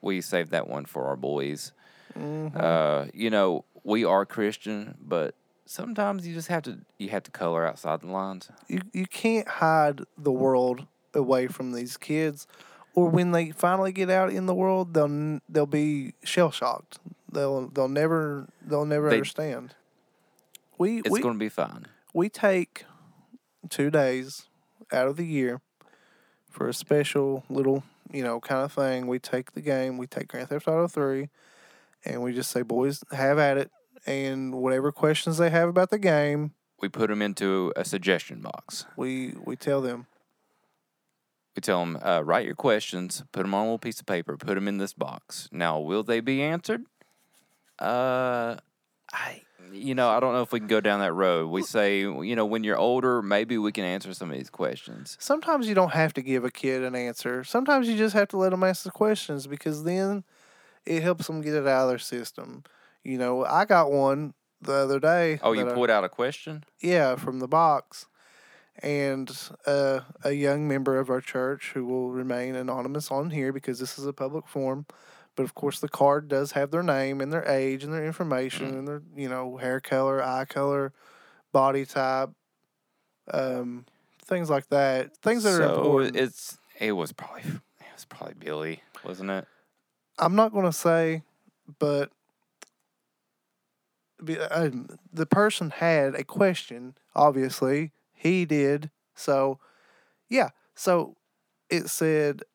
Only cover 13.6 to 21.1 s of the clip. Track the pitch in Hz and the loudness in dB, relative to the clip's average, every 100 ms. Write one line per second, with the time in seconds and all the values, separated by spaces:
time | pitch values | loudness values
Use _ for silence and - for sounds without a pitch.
13.6 | 175 190 190 185 185 185 190 190 185 180 | 0 2 0 -2 0 2 2 0 -2 0
14.6 | 185 190 185 160 147 147 151 151 _ 156 | 2 0 0 2 2 0 -4 -6 _ 0
15.6 | 147 147 151 147 131 - - - 170 - | 0 0 0 -2 -6 -10 -4 2 2 2
16.6 | 123 123 - - - - _ 151 139 139 | -4 -4 -8 -20 -20 -20 _ -2 0 -2
17.6 | 127 139 131 139 160 165 156 143 156 _ | -4 -2 0 2 2 2 -2 -6 -12 _
18.6 | - 147 151 147 151 117 - - 156 123 | -4 -2 0 0 2 2 0 -6 -6 -6
19.6 | 123 - _ _ _ _ _ _ _ - | -10 -20 _ _ _ _ _ _ _ -20
20.6 | _ _ 180 226 - | _ _ 0 0 0